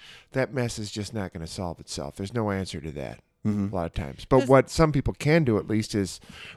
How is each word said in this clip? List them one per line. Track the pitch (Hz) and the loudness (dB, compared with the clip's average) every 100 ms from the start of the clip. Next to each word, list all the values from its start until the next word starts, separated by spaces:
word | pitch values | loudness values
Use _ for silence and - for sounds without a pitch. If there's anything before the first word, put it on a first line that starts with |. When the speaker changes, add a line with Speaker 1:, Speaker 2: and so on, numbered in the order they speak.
| - - - | -20 -20 -6
Speaker 1:
that | 135 127 | -2 -2
mess | 135 120 110 | 0 -4 -4
is | 104 | -8
just | 107 98 | -6 -6
not | 113 92 | -4 -6
gonna | 87 80 | -6 -8
solve | - 87 - | -6 -6 -6
itself. | - - 71 - | -10 -8 -8 -6
There's | 98 | -6
no | 117 104 | -2 0
answer | 98 92 85 | -2 -4 -6
to | 76 | -8
that | 71 60 60 _ _ 107 | -8 -10 -12 _ _ 0
Speaker 2:
Mm-hmm. | 104 98 | 0 0
Speaker 1:
a | 95 | -2
lot | 82 | -4
of | |
times. | - 71 - - | -4 -6 -8 4
But | 131 | 4
Speaker 3:
Does | 127 | 8
Speaker 1:
what | 135 - | 6 6
some | - 156 | 4 2
people | 143 117 95 | 2 -2 -2
can | 147 165 | 2 4
do | 131 104 | 4 2
at | - | 2
least | 110 - 107 | 0 0 0
is | 92 - - - - | -2 -4 -16 -18 -18